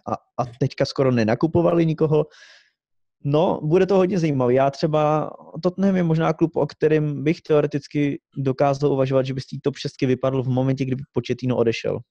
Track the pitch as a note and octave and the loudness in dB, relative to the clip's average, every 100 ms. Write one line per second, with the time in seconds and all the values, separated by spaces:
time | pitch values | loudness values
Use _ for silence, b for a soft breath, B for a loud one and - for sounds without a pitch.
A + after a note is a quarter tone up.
0 | - A2 _ - B2 - C3 - C3+ - | -10 -10 _ -8 -8 -4 -4 -2 -4 0
1 | C3 A#2+ G#2+ A#2+ D#3+ F3 E3+ E3+ E3 D#3 | 2 2 2 0 0 2 2 2 0 0
2 | D#3 D3+ D3+ B B B B _ _ _ | 2 2 0 B B B B _ _ _
3 | _ _ C#3 D3 G3 - D3+ F#3 F#3 G3 | _ _ -2 0 0 -2 0 2 2 2
4 | F3+ G3 D#3+ C3+ B2 C3 C#3 - D#3+ D3+ | 2 0 0 0 2 2 2 0 -2 0
5 | D3+ D3+ - - D#3+ - F3+ F3+ G3 F#3 | 2 0 -4 -10 -16 -6 -4 0 0 2
6 | E3+ D#3+ D#3+ D#3+ E3 - D3 - D3+ D#3 | 2 2 0 0 0 0 -4 0 2 2
7 | D3+ C#3 D3 F3 - D3 D3 C#3+ - D3 | 0 -2 -2 -4 0 0 2 -4 -6 -4
8 | C#3+ - _ C#3+ C3+ C3 C#3+ C3+ C#3+ C3+ | -2 -4 _ -4 -4 0 0 2 0 0
9 | C3 C3+ C3 C3 - C#3+ C#3+ C#3+ C#3+ - | 2 0 0 -6 -8 -6 -6 -6 -10 -2
10 | C3+ B2+ C3+ C3+ B2+ B2 C3 C3 C3 B2+ | 0 0 0 -2 0 0 0 -2 -2 -4
11 | - B2 - B2 B2+ A#2 A2+ A2+ G#2 G2 | -4 -6 -4 -4 -2 2 0 0 -4 -6
12 | - | -10